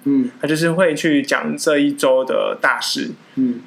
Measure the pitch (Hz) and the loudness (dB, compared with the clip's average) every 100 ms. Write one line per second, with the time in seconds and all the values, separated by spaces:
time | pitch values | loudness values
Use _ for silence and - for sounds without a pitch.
0 | 139 139 123 - 143 156 170 165 180 147 | 0 2 0 -2 -2 0 0 2 2 2
1 | 165 143 139 131 156 147 165 147 143 143 | 0 0 2 -2 -2 -4 0 2 2 0
2 | 139 131 127 - - - 147 120 - 143 | 2 2 2 -2 -2 -2 -2 -2 -4 -6
3 | 120 - - - 127 117 | -6 -10 -10 -2 -2 -2